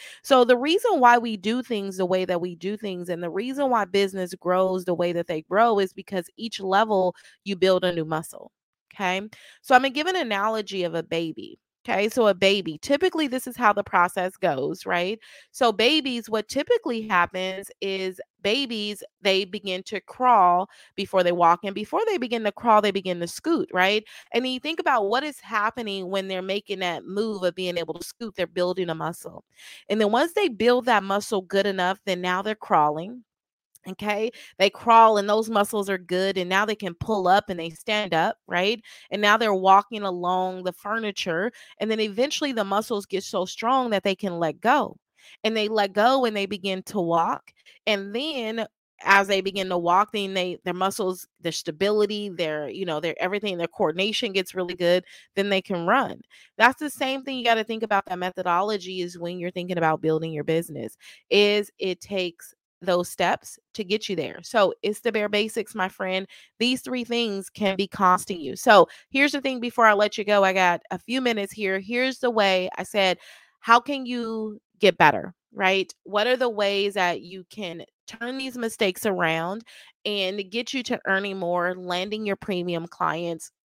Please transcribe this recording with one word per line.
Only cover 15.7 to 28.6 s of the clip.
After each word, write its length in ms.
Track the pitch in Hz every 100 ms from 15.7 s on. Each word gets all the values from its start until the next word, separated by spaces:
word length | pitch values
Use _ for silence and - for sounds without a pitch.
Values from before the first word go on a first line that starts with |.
babies, 580 | 202 233 311 269 240 214
what 200 | 214 -
typically 580 | 269 311 480 311 233 220
happens 600 | 180 175 185 185 190 196 -
is 400 | 196 190 190 185 - _
babies, 640 | 196 262 262 226 208 208 - _
they 240 | 196 190 196
begin 380 | 202 196 185
to 180 | - 202
crawl 640 | - - 254 220 180 175 196 - - -
before 280 | 196 190
they 80 | 175
walk. 280 | 175 170 175
And 120 | 196 202
before 260 | 214 339 440
they 100 | 370
begin 260 | 240 233
to 80 | 208
crawl, 300 | - 233 214
they 100 | 208
begin 280 | 196 185 175
to 80 | 175
scoot, 420 | - 320 311 -
right? 320 | 180 185 214 - - -
And 140 | 233 254
you 120 | 254
think 200 | 294 330
about 280 | 330 254 196
what 160 | 240
is 160 | 294 -
happening 680 | - 220 214 247 214 196 180
when 180 | 196 190
they're 140 | 185
making 380 | 190 202 - 190
that 260 | 180 156 95
move 380 | 196 226 196
of 120 | 180 180
being 220 | 180 175
able 160 | 160
to 100 | 170
scoot, 320 | - - 226 -
they're 120 | 170
building 420 | 175